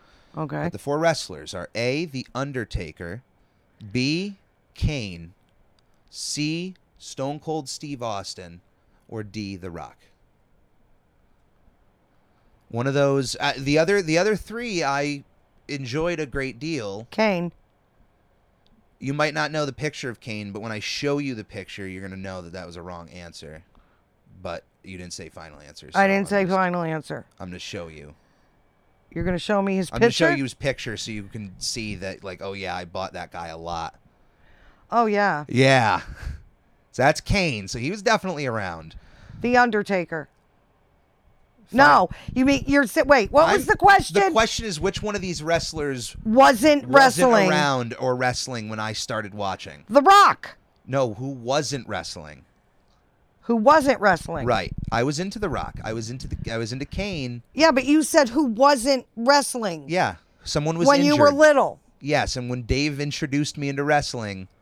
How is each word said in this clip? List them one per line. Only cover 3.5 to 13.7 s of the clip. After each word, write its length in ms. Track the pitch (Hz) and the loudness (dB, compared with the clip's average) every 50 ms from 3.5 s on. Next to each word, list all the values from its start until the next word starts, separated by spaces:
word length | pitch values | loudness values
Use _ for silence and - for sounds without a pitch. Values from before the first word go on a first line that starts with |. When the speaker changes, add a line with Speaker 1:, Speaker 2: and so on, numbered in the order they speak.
| _ _ _ _ _ - 110 101 | _ _ _ _ _ -20 -12 -6
Speaker 2:
B, 440 | 98 123 127 143 156 175 196 208 196 - _ _ _ _ _ _ _ | -4 -2 -2 0 -2 -2 -4 -6 -10 -14 _ _ _ _ _ _ _
Kane, 600 | - - 160 151 131 107 98 87 82 82 85 - _ _ _ _ _ _ _ _ _ _ _ _ _ _ _ | -2 -2 -2 -2 -2 -6 -8 -10 -12 -16 -18 -20 _ _ _ _ _ _ _ _ _ _ _ _ _ _ _
C, 680 | - - - - - 147 151 151 160 170 180 190 180 _ _ _ _ _ | -16 -12 -10 -8 -6 -4 -4 -4 -4 -6 -8 -10 -12 _ _ _ _ _
Stone 420 | - - - - 135 139 147 147 | -20 -16 -10 -8 -8 -8 -8 -8
Cold 280 | - 160 156 160 139 131 | -8 -8 -6 -6 -8 -10
Steve 340 | - - 156 147 143 120 | -12 -12 -12 -12 -10 -8
Austin, 580 | 117 113 104 98 92 - - 95 90 85 85 85 _ _ _ _ _ _ _ _ _ - | -8 -6 -6 -8 -8 -10 -12 -14 -16 -18 -18 -20 _ _ _ _ _ _ _ _ _ -14
or 160 | - 110 107 | -12 -12 -10
D, 320 | 101 101 110 104 98 98 | -10 -10 -10 -8 -8 -10
The 140 | 87 90 92 | -10 -12 -12
Rock. 240 | 82 80 67 58 - _ _ _ _ _ _ _ _ _ _ _ _ _ _ _ _ _ _ _ _ _ _ _ _ _ _ _ _ _ _ _ _ _ _ _ _ _ _ _ _ _ _ _ _ _ _ _ _ _ _ _ _ _ _ - | -12 -12 -14 -16 -18 _ _ _ _ _ _ _ _ _ _ _ _ _ _ _ _ _ _ _ _ _ _ _ _ _ _ _ _ _ _ _ _ _ _ _ _ _ _ _ _ _ _ _ _ _ _ _ _ _ _ _ _ _ _ -8
One 180 | 113 117 127 | -4 -2 -2
of 80 | 139 135 | 0 2
those. 420 | 143 139 139 139 139 127 113 - - | 2 2 4 2 2 0 -2 -4 -2
Uh, 120 | 135 143 120 131 | -2 -2 -2 -2
the 200 | 135 143 | 0 2